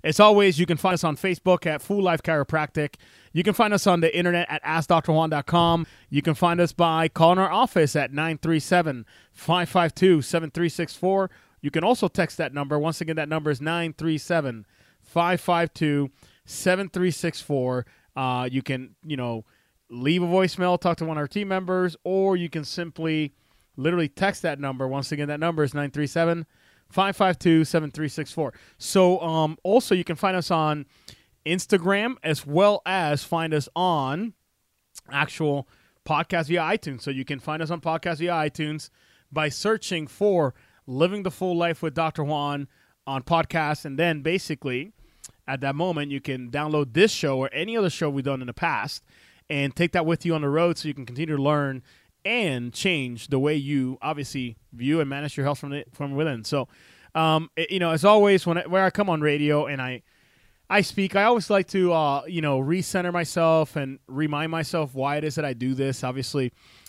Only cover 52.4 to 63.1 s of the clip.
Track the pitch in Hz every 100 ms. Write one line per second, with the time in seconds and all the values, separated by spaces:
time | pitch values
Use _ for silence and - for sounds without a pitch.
52.4 | 196 127 120 - 196 165 131 117 - 139
53.4 | 143 151 139 143 127 131 135 151 139 139
54.4 | 123 110 _ 120 127 160 143 139 147 -
55.4 | 139 143 143 143 - - 143 139 156 123
56.4 | 107 147 127 _ _ _ _ - 160 156
57.4 | 165 - 165 185 170 160 185 214 202 190
58.4 | - 170 - 185 190 - 196 160 151 147
59.4 | 147 147 139 139 127 127 _ _ _ _
60.4 | _ _ - 202 196 - 190 196 208 240
61.4 | 175 202 180 196 180 165 151 139 147 170
62.4 | 156 135 135 180 170 190 180